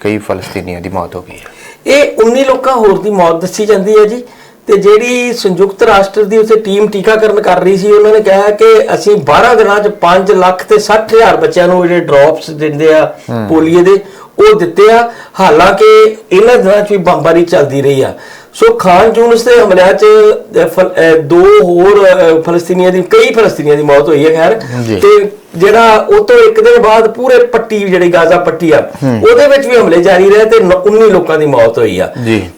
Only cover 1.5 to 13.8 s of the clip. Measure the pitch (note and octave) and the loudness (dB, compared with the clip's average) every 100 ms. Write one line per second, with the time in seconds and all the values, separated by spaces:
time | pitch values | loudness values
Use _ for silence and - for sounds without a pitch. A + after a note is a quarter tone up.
1.5 | - - - - - - - A3+ C4 C4+ | -20 -20 -12 -4 -2 -2 0 0 0 -2
2.5 | C4 C4 B3+ G#3 F3 G3+ G3 E3+ E3 F3+ | -2 -2 0 0 0 -4 -2 -2 -2 -6
3.5 | - G#3+ F#3+ F#3+ G#3+ G#3 B3 - - - | -6 -2 -2 0 2 0 -2 -12 -20 -20
4.5 | _ - G3 F#3+ G#3+ B3 B3 A#3+ A3+ G3 | _ -4 0 2 2 0 -4 -4 -4 -4
5.5 | F3 G3 - A3+ G3+ G3 G#3+ G3+ A3 A3 | -2 -2 0 0 0 0 -2 -2 0 0
6.5 | A3 G3+ G3+ G#3 G3+ G#3+ A3 G#3+ G3+ G3+ | 0 -2 -2 -2 -2 -2 0 0 -2 -2
7.5 | A3 F#3 F#3+ G#3 G#3 G#3+ G#3+ G3+ G3 G#3 | 0 0 0 0 2 2 2 2 0 0
8.5 | G#3 A3+ A3 - - G#3 G3 C#3 D#3+ A#3 | 2 2 2 0 -2 -2 -2 0 0 2
9.5 | A3 G3+ G#3 G#3 - E3+ F#3 F#3+ F#3+ F#3 | 2 0 0 -4 -2 0 0 0 0 0
10.5 | F#3 - G#3 - A3 A3 A3 G#3 - D#3+ | -2 -2 -2 0 -2 0 2 2 0 -2
11.5 | F3 F3 F3+ E3+ F3 - C#3 D3 D#3+ - | 0 0 0 0 -2 0 2 2 0 -8
12.5 | D3+ D3+ C#3+ D#3 D#3 C#3+ - - A#2 G#2+ | -8 -6 -2 0 2 0 -6 -10 -8 -4
13.5 | D#3+ D#3+ F3 | -2 0 2